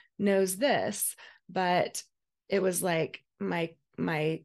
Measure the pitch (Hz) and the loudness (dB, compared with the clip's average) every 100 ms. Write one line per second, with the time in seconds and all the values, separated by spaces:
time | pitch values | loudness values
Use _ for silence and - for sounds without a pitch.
0 | _ - 202 196 190 185 277 185 98 208 | _ -2 2 4 2 0 0 2 0 -4
1 | - - - - - 190 180 180 - - | -6 -8 -20 -20 -8 -2 2 2 0 -4
2 | - _ _ _ - 196 185 175 180 165 | -14 _ _ _ -2 0 2 0 0 0
3 | 151 - _ - 196 175 165 - _ - | -2 -6 _ -8 -4 -4 -4 -8 _ -6
4 | 175 156 156 160 | -4 0 -2 -4